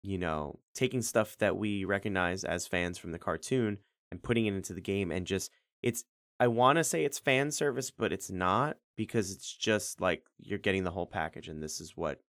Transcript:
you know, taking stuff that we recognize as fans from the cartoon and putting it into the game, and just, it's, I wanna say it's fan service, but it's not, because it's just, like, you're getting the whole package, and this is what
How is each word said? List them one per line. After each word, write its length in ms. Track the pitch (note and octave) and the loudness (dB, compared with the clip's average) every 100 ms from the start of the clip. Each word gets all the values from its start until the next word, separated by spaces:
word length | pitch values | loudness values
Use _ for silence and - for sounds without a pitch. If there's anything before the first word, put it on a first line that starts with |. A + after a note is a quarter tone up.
you 160 | G2 F#2+ | -4 -2
know, 400 | E2+ D#2 D2 - _ | 0 -2 -4 -10 _
taking 280 | - C3 C3 | -2 0 0
stuff 360 | A2 A2+ G#2+ - | 0 0 0 0
that 180 | G#2 F#2 | 0 2
we 280 | G#2+ G2+ | -2 -2
recognize 580 | F#2+ G2 G#2+ F#2+ F2 F#2+ | -2 -2 0 0 0 0
as 240 | E2 F2 - | -2 -4 -2
fans 320 | F2+ F2 F2 | 0 0 -4
from 140 | F2 | -8
the 60 | E2 | -6
cartoon 600 | - E2 - C3 A2 G2+ _ _ _ | -4 -4 0 0 2 -2 _ _ _
and 100 | F#2 | -10
putting 240 | - A#2 A2 | 0 2 2
it 80 | |
into 200 | G2 F2+ | -2 -4
the 60 | F#2 | -8
game, 320 | F#2 G2 F#2 | -2 0 0
and 120 | E2+ | -2
just, 280 | F2+ G2 - _ _ _ | -2 -2 -4 _ _ _
it's, 240 | A#2+ A#2 - _ _ _ | -4 -4 -10 _ _ _
I 80 | B2 | 2
wanna 340 | A#2 B2+ D#3+ | 6 6 6
say 220 | D#3 E3 | 2 0
it's 140 | D3 - | 0 0
fan 320 | - C3 C#3+ | 2 4 2
service, 400 | - D3 B2 B2+ | 2 0 0 -6
but 200 | - A2 | -2 -2
it's 180 | - - | -2 -4
not, 480 | F#2 F2+ G#2 D3 - _ - | 0 2 4 2 -4 _ -8
because 340 | G#2+ A#2 F#2 | -2 -2 -2
it's 220 | F#2+ - | -6 -12
just, 460 | - - G#2+ - - | -4 2 2 0 0
like, 240 | F#2 E2 _ _ | 0 0 _ _
you're 180 | - G2 | -6 -2
getting 240 | G#2 F#2+ | 0 2
the 80 | F2+ | 0
whole 160 | F#2 E2+ | -4 -4
package, 400 | F2+ D#2+ - - | -4 -4 -6 -10
and 160 | D#2 | -8
this 180 | D#2 - | -8 -8
is 160 | D#2+ - | -12 -4
what 240 | D#2+ C#2+ _ | -4 -4 _